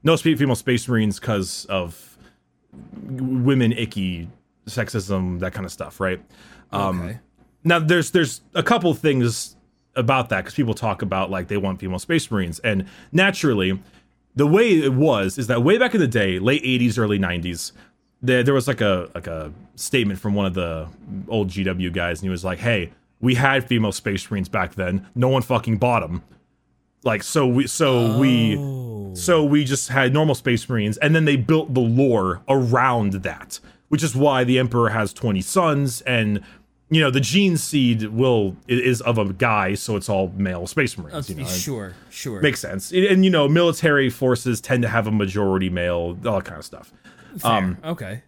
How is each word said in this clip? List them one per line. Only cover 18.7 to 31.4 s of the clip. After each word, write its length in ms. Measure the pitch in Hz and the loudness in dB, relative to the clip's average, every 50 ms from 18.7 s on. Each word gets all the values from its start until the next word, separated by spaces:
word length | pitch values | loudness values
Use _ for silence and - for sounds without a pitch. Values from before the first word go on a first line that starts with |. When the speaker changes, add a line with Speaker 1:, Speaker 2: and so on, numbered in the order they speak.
| 123 117 | -2 0
Speaker 1:
a, 260 | 113 104 95 90 87 - - | 2 0 0 0 -2 -8 -12
like, 120 | 87 82 | -12 -10
a 240 | 87 82 80 78 78 80 - - _ _ | -8 -10 -10 -10 -12 -14 -18 -20 _ _
statement 440 | - - - - 131 117 101 95 92 | -14 -8 -2 0 0 0 0 -2 -4
from 140 | - 107 101 | -4 -2 0
one 100 | 101 98 | 0 0
of 60 | 95 87 | 0 -2
the 320 | 92 87 85 82 80 78 82 - - - - 98 95 95 | -2 -4 -4 -6 -8 -10 -12 -16 -20 -16 -12 -12 -12 -8
old 220 | - 117 110 101 92 | -4 -2 -2 -2 -2
G 160 | 90 101 95 | -2 -4 -4
W 260 | 95 90 90 92 90 | -2 -2 -2 -4 -4
guys, 300 | 85 90 87 85 85 80 | -2 -2 -2 -2 -4 -4
and 40 | 98 | -4
he 40 | 95 | -6
was 140 | 92 85 90 | -6 -4 -4
like, 140 | 92 90 82 | -6 -6 -4
"Hey, 340 | - 120 117 101 85 80 - _ _ _ _ _ | -2 -2 0 0 -2 -6 -12 _ _ _ _ _
we 140 | 113 123 127 | 0 0 2
had 320 | 120 139 135 135 135 120 | 4 2 2 2 2 0
female 260 | 117 123 117 110 104 | 0 0 0 0 0
space 380 | 95 - _ 110 98 95 - - | -2 -4 _ -4 -4 -4 -4 -6
marines 180 | - 98 92 87 | -6 -6 -4 -4
back 260 | - 104 92 90 - | -2 -2 -4 -4 -4
then. 320 | - 92 90 92 95 95 - _ | -6 -4 -2 -2 -4 -6 -6 _
No 140 | 123 127 131 | 0 0 2
one 120 | 135 131 | 2 0
fucking 360 | 120 - 131 113 - 117 113 98 | 0 0 -2 -2 0 0 0 0
bought 240 | 123 123 120 113 | 2 2 2 0
'em." 200 | 87 78 85 90 - _ - _ _ _ _ _ _ _ _ _ _ _ _ _ | -2 -2 -8 -8 -10 _ -20 _ _ _ _ _ _ _ _ _ _ _ _ _
Like, 200 | - 127 110 101 | -2 -2 -2 -2
so 240 | - - - 156 139 | -4 -2 0 2 2
we, 200 | 127 120 127 135 | 4 2 2 0
so 520 | 117 - - 165 135 131 120 117 113 107 123 | 0 0 0 2 2 4 4 2 2 4 4
we, 380 | 135 135 123 120 113 110 104 143 | 4 4 4 4 2 2 0 -2
Speaker 2:
Oh. 560 | 143 139 135 131 127 117 113 104 101 98 92 | -4 -6 -8 -8 -10 -10 -10 -10 -10 -10 -10
Speaker 1:
so 280 | 90 87 180 175 160 151 | -4 0 2 4 4 4
we 200 | 143 147 147 151 | 4 4 2 2
just 240 | 127 139 127 - - | 2 -2 -2 -4 -2
had 240 | 123 139 131 127 | 0 2 2 4
normal 220 | 135 151 156 156 135 | 4 2 2 2 0
Space 340 | - - 135 120 117 - - | 0 0 0 0 0 0 -2
Marines, 280 | 127 113 104 104 107 - | -2 -2 0 -2 -2 0
and 160 | 151 147 160 | 2 2 4
then 80 | 165 160 | 4 4
they 120 | 151 143 | 4 2
built 360 | 135 | 2